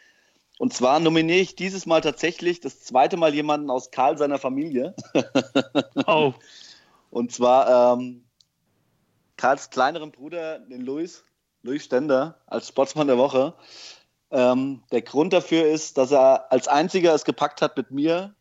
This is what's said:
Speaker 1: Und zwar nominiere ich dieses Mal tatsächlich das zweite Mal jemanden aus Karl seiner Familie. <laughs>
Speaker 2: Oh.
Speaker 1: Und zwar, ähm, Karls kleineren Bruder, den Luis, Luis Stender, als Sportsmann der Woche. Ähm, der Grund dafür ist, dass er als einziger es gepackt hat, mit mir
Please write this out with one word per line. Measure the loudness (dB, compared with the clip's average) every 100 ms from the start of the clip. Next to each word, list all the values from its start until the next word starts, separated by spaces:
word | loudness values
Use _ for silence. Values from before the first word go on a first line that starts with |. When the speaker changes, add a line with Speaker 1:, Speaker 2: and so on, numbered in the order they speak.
| _ _ _ _ _ -8
Speaker 1:
Und | -6
zwar | 0 2 2
nominiere | 2 2 2 0
ich | 0 -4
dieses | -8 -8 -2
Mal | 0
tatsächlich | 0 -2 -4 -4 -4 -4
das | -8 -14
zweite | -2 2 2 2
Mal | 0
jemanden | 0 -2 -2 -2
aus | -6 -6
Karl | -2 0 0
seiner | -2 -2
Familie. | -4 -4 -4 -4 -6 -8 -6
<laughs> | -4 -2 -2 -2 -2 -2 -4 -4 -4 0
Speaker 2:
Oh. | 2 0 -2 _ -20 -20 -20 _ _ _
Speaker 1:
Und | -6 -6
zwar, | 0 4 4 6 6 4 2
ähm, | -4 -14 _ _ _ _ _ _ _ _ _ _ _ -4
Karls | 0 0 -2
kleineren | -2 -2 -2 -10
Bruder, | -16 -14 -10 -10 -12
den | -14 -12
Luis, | -10 -8 -10 -12 _ _ _ _
Luis | -8 -8 -4
Stender, | -2 0 0 -2 -8 _
als | -10 -6
Sportsmann | -4 -2 -2 0
der | 2
Woche. | 2 0 -2 -4 -20 -20 -20 -20 _ _ _
Ähm, | 0 2 2 -2 -8 _
der | -4
Grund | -2 -2 2
dafür | 0 2 2 2
ist, | 0 -2 -2
dass | 2
er | 6 6 4 2
als | -2 2
einziger | 0 0 2 2 2
es | 0
gepackt | -4 -4 -2
hat, | -4 -4
mit | -8
mir | -2 -2 -2 -6 -16